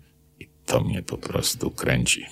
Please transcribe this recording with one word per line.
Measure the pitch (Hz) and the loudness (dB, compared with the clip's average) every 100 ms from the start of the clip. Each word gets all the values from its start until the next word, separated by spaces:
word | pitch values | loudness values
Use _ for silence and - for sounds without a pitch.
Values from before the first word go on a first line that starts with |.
| - _ _ - | -8 _ _ -20
I | - _ - | -20 _ 0
to | 107 | 2
mnie | 107 101 | 2 -2
po | - - | -2 -6
prostu | - - - - - | -4 -2 0 0 -2
kręci. | - - 64 60 - - | -2 2 2 2 0 0